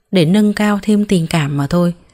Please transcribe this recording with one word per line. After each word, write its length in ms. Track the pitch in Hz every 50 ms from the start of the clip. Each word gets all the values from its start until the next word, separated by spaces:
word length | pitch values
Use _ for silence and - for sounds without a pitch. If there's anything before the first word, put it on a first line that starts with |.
| _ _
để 140 | 196 185 156
nâng 280 | 160 190 214 208 208 202
cao 260 | - 208 208 208 202
thêm 240 | - 220 214 208 208
tình 220 | 208 202 175 165
cảm 300 | 160 - 165 147 143 143
mà 100 | 143 143
thôi. 260 | 139 175 175 175 175 175 - - _